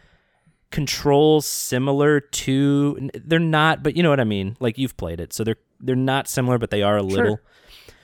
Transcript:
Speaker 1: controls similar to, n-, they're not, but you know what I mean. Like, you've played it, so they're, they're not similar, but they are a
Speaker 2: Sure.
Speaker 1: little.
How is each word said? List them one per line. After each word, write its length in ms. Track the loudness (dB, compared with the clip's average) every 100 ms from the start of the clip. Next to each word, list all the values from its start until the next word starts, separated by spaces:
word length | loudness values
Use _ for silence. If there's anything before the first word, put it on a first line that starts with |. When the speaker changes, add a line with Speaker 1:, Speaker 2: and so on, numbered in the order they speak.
| _ _ _ _ _ _ -10
Speaker 1:
controls 760 | -6 -6 -2 2 4 6 4 0
similar 720 | -8 -4 -2 0 2 4 2
to, 760 | 0 -8 -2 0 2 2 0 -2
n-, 120 | -8
they're 240 | -10 -2 0
not, 440 | 2 2 0 0
but 140 | -2 2
you 60 |
know 80 | 2
what 100 | 4
I 40 |
mean. 320 | 2 0 -4 -4
Like, 200 | -4 -2
you've 180 | -6 -6
played 240 | -10 -8
it, 120 | -10
so 120 | -6
they're, 120 | -4 -4 _ _
they're 140 | -4
not 340 | -2 0 -2 -2
similar, 300 | -2 0 0
but 120 | 0
they 120 | 0
are 140 | 0 0
a 40 |
Speaker 2:
Sure. 80 | 0
Speaker 1:
little. 320 | 0 0 -2 _ _ _ -20 -20 _